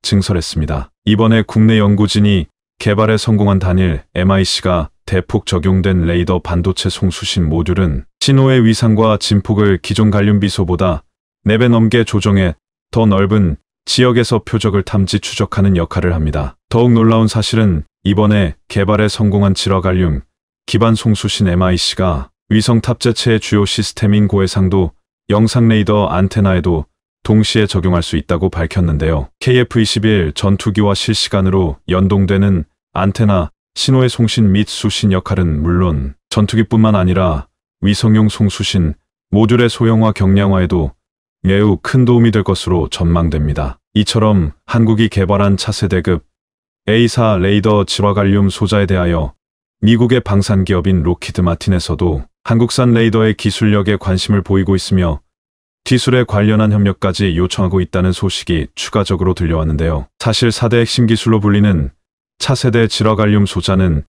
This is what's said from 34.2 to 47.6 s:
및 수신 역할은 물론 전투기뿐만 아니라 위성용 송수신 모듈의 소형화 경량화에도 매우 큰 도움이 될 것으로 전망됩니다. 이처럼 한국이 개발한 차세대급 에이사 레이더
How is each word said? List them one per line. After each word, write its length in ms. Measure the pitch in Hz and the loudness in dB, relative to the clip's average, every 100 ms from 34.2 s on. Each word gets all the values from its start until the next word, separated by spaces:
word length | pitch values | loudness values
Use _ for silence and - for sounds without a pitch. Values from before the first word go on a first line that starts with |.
| 113 - 107 | -2 2 2
및 160 | 95 104 | 2 -2
수신 440 | - 110 - 107 | -4 -6 -2 0
역할은 500 | 95 - 95 90 73 | -2 -2 -2 0 -2
물론 520 | 80 87 90 76 67 - _ | 0 0 0 -2 -6 -12 _
전투기뿐만 640 | - 107 110 107 110 110 | -2 0 0 0 2 2
아니라 540 | 104 92 92 92 76 - _ _ _ | 2 0 0 0 -4 -8 _ _ _
위성용 480 | 98 104 113 107 107 | -2 0 2 2 2
송수신 640 | - 104 - 98 101 82 71 _ _ _ | 0 -2 -2 -4 -2 -2 -4 _ _ _
모듈의 380 | 101 110 120 120 | 2 2 4 2
소형화 440 | - 113 113 110 | 0 0 2 2
경량화에도 800 | 104 95 98 101 95 87 92 73 - _ _ _ _ | 2 2 2 2 0 0 0 -4 -8 _ _ _ _
매우 360 | 95 98 104 92 | 0 2 2 0
큰 220 | - 131 | 0 2
도움이 260 | 123 120 117 | 4 4 4
될 140 | 107 | 2
것으로 440 | 98 95 - 90 76 | 0 -2 -2 -2 -2
전망됩니다. 920 | - 85 85 82 78 73 73 69 - _ | -2 0 0 0 -2 -2 -4 -6 -8 _
이처럼 580 | 107 104 - 107 101 78 - - | -2 0 0 2 2 0 -6 -6
한국이 420 | 120 113 110 113 | 0 2 2 0
개발한 480 | - 92 101 101 98 | 0 -2 0 0 0
차세대급 680 | - 101 98 92 90 85 _ _ _ _ _ _ - | -4 -4 -2 -2 -2 -4 _ _ _ _ _ _ -2
에이사 520 | 110 117 - 113 98 | 2 2 2 0 2
레이더 460 | 95 104 | 0 0